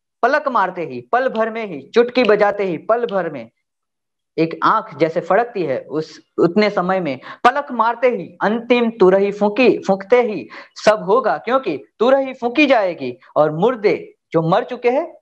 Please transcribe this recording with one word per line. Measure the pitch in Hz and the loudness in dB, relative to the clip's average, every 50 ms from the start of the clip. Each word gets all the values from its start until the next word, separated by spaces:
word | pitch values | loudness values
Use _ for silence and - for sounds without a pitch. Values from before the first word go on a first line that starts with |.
| _ _ _ _ | _ _ _ _
पलक | - 240 285 302 294 277 | 0 0 0 0 -2 0
मारते | 247 220 190 180 180 180 | 0 0 -2 -2 -4 -8
ही, | 165 139 127 120 120 _ | -10 -8 -10 -12 -6 _
पल | - 247 262 - | -2 0 0 -2
भर | - 220 220 220 | -2 -2 -4 -4
में | 220 233 226 | -4 -8 -10
ही, | 202 165 139 - - - | -8 -10 -12 -14 0 2
चुटकी | 220 240 240 - 262 247 | 2 2 4 2 2 4
बजाते | 202 214 190 208 202 202 208 202 | 4 4 4 4 2 2 -2 -4
ही, | 190 165 | -4 -4
पल | 147 - - 220 240 233 | -6 -2 -2 -2 0 0
भर | 226 196 190 175 165 | -2 -2 -4 -4 -4
में। | 151 127 113 123 _ _ _ _ _ _ _ _ _ _ _ _ _ _ _ _ _ - | -8 -10 -14 -16 _ _ _ _ _ _ _ _ _ _ _ _ _ _ _ _ _ -2
एक | 160 165 - - | -2 -2 -2 0
आंख | - 160 202 220 208 - - 135 | 0 2 2 0 -2 -6 -2 -2
जैसे | 165 160 160 180 | -2 0 0 -4
फड़कती | - - 185 214 240 240 - 202 | -2 0 2 2 2 0 -4 -6
है, | 165 143 127 110 | -4 -4 -4 -6
उस, | - - 131 156 156 - - - _ _ _ - | -6 -6 -8 -8 -8 -8 -14 -20 _ _ _ 0
उतने | 135 170 175 214 214 208 | 0 2 2 2 0 2
समय | - 196 180 180 190 190 | 0 -2 -2 0 -2 -2
में | 175 147 127 127 - - - - - | -2 -4 -6 -8 -10 -18 -16 0 0
पलक | 240 262 285 285 285 | 2 2 2 -4 -4
मारते | 254 226 220 233 233 233 269 254 | -2 0 0 0 0 0 0 0
ही, | 233 190 165 - - _ | 0 -2 -8 -12 -8 _
अंतिम | 165 196 220 240 233 240 247 240 233 226 | -2 -2 -2 -2 0 0 2 2 2 -2
तुरही | 226 - 185 185 185 196 196 202 | 2 4 4 6 6 4 2 0
फूंकी, | 196 202 202 208 208 - 254 220 160 170 | -2 -2 -2 -2 2 4 4 4 2 2
फूंकते | - - 196 190 196 - 247 247 | 0 -2 -2 -2 0 2 2 2
ही | 233 214 208 156 110 - - - - _ _ | 2 0 -4 -6 -10 -12 -18 -20 -20 _ _
सब | - - 220 214 196 | 0 2 2 2 2
होगा, | 180 175 208 262 208 208 160 156 | 0 0 0 2 2 0 -2 -2
क्योंकि | - 220 247 269 262 202 151 123 - _ _ _ | -4 -2 -2 -2 -2 -2 -6 -6 -10 _ _ _
तुरही | 214 254 277 269 269 262 254 | 2 2 4 2 2 -4 -8
फूंकी | - 233 240 240 302 302 | -6 -6 -4 0 2 2
जाएगी | 262 269 226 202 185 160 - 139 123 123 - _ _ _ | 4 4 2 2 -2 -4 -6 -8 -10 -10 -10 _ _ _
और | 143 151 156 | 0 0 0
मुर्दे | 151 160 190 240 254 214 196 196 147 110 - - _ _ _ _ | 0 0 0 0 0 2 0 0 0 0 -4 -14 _ _ _ _
जो | - 165 | -2 0
मर | 165 165 180 220 254 | 0 2 0 0 0
चुके | 247 254 - - 240 | -4 -10 -2 0 0
हैं | 247 285 339 330 - - | 0 0 -2 -4 -10 -6